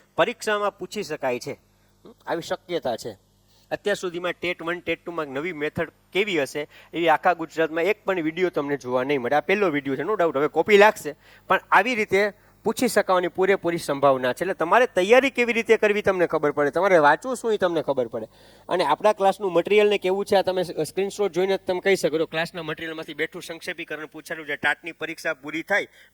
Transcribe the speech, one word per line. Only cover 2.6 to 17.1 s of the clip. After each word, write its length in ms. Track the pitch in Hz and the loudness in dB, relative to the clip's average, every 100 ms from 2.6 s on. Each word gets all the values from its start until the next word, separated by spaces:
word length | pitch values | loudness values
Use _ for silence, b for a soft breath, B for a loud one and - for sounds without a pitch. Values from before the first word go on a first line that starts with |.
| - 165 131 110 | -6 -6 -4 -6
છે. 220 | 117 98 _ _ _ b b | -8 -16 _ _ _ b b
અત્યાર 260 | 156 202 196 | -6 -4 -4
સુધીમાં 360 | 185 170 175 | -4 -6 -8
ટેટ 300 | - 175 175 | -6 -6 -6
વન, 180 | 165 175 | -6 -6
ટેટ 240 | - 165 | -6 -8
ટુમાં 220 | - 165 147 | -6 -8 -6
નવી 260 | 135 180 | -6 -8
મેથડ 400 | 151 151 - 156 _ _ | -6 -6 -6 -8 _ _
કેવી 300 | 180 208 165 | -2 -2 -2
હશે 260 | 131 151 151 B B | -2 -4 -10 B B
એવી 140 | 156 165 | -2 2
આખા 240 | 151 185 | 4 2
ગુજરાતમાં 520 | 165 160 156 156 165 | 0 -4 -2 -2 0
એક 200 | 175 214 | 0 -2
પણ 160 | - 185 | -2 -2
વીડિયો 280 | 156 160 180 | -2 -2 -2
તમને 260 | 160 143 143 | -2 -4 -4
જોવા 280 | 123 127 | -2 -2
નહીં 180 | 131 143 | 0 -2
મળે. 120 | 120 | 2
આ 60 | 143 | 0
પહેલો 300 | 165 202 190 | 2 2 2
વીડિયો 260 | 143 139 135 | 0 -4 -4
છે, 60 | |
no 100 | 165 | -2
doubt. 260 | 208 165 135 | 0 0 2
હવે 100 | 147 | 0
કોપી 280 | 156 170 202 | 0 4 8
લાગશે, 400 | 214 - 147 - b b - | 8 4 -8 -12 b b 0
પણ 120 | 185 - | 0 4
આવી 220 | 160 220 | 2 4
રીતે 380 | 220 208 190 208 - b b | -2 0 2 0 -2 b b
પૂછી 240 | 208 - 240 | -4 0 2
શકવાની 400 | 214 190 185 180 | 2 2 2 0
પૂરેપૂરી 500 | - 185 190 170 170 | 0 2 2 0 -4
સંભાવના 540 | - 139 139 131 127 | -4 2 4 4 0
છે. 80 | 120 | -2
એટલે 140 | 175 | -4
તમારે 320 | 180 165 214 254 | -2 2 4 4
તૈયારી 440 | - 196 254 262 | 2 6 6 4
કેવી 220 | 247 233 | 0 0
રીતે 240 | 226 226 214 | 0 2 4
કરવી 260 | 214 208 | 4 2
તમને 240 | 202 185 165 | 0 2 2
ખબર 260 | 156 147 | 0 -2
પડે, 180 | 143 143 | 0 0
તમારે 280 | 156 196 175 | 2 4 6
વાંચવું 380 | 143 | 6